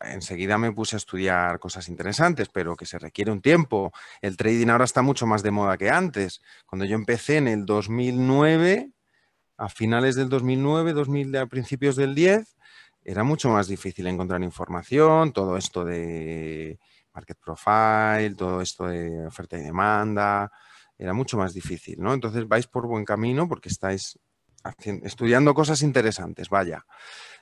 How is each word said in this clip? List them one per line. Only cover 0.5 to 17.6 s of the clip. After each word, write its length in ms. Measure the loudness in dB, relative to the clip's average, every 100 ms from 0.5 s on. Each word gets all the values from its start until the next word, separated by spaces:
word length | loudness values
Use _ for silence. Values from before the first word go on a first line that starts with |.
| 0
me 140 | 0
puse 240 | -2 -4 -6
a 20 |
estudiar 600 | -6 -4 0 2 0 -4
cosas 280 | -8 -12 -12
interesantes, 600 | -8 -6 2 2 2 -4
pero 260 | -4 -4 -6
que 80 |
se 140 | -10 -12
requiere 340 | -10 -4 -2
un 80 | 0
tiempo. 520 | 4 4 4 -2 -2 -8 -20 -6
El 160 | -6 0
trading 320 | 2 4 4
ahora 160 | 4
está 160 | 4 4
mucho 260 | 2 2 2
más 160 | 2
de 80 | 2
moda 280 | 0 0 0
que 100 | 2
antes. 540 | 2 0 -2 -6 -6 _ -20 -12
Cuando 180 | -6
yo 100 | -2
empecé 440 | -2 0 -2 2 2
en 100 | 2
el 160 | 0
dos 240 | 0 -2 0
mil 380 | -2 0 2 2
nueve, 640 | 4 4 4 4 2 -2 _ _ _ _ _ _ -10
a 140 | -10
finales 440 | -2 0 2 2
del 140 | 2 0
dos 140 | 0
mil 200 | 2 2
nueve, 300 | 2 2 0
dos 160 | -2 0
mil, 260 | -2 -2 -4
a 100 | -4
principios 500 | -6 -6 -2 0 2
del 180 | 0
diez, 440 | 4 4 4 0 _ -20 -20 -20 _ -6
era 160 | 0
mucho 240 | 2 2 4
más 200 | 4 2
difícil 380 | -4 -8 -6 -4
encontrar 360 | -2 -2 -2
información, 880 | -4 -6 -8 -8 -2 4 6 6 4
todo 240 | 0 -2 -2
esto 260 | -4 -4
de 960 | -4 -4 -6 -6 -8 -8 -8 -10 -12 -14 _ _ _
market 240 | -20 -18 -18
profile, 960 | -14 -4